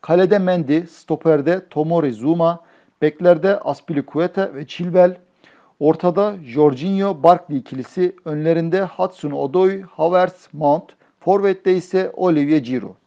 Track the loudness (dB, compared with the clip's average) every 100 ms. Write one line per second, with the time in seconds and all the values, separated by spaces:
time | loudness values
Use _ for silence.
0 | 0 2 4 2 0 -2 0 -2 -4 -20
1 | _ -2 2 2 2 -2 -4 -6 -2 0
2 | -2 -4 -2 0 0 -2 _ _ _ _
3 | -4 0 2 4 2 -2 -4 -8 -6 -6
4 | -4 -4 -4 -2 -6 -6 -14 -10 -2 4
5 | 4 4 _ _ _ _ _ _ 0 2
6 | 0 0 -2 -4 -10 2 2 2 -4 -2
7 | -2 2 4 4 0 -8 -8 -12 -10 -4
8 | -4 -4 -10 -4 0 0 0 -2 -4 -4
9 | -6 -6 -10 -6 -4 2 2 0 -12 -4
10 | 0 2 0 -4 _ -4 0 0 -2 _
11 | _ _ -2 0 2 -2 0 -2 0 -4
12 | -4 -2 0 0 2 0 0 -8 -8 -18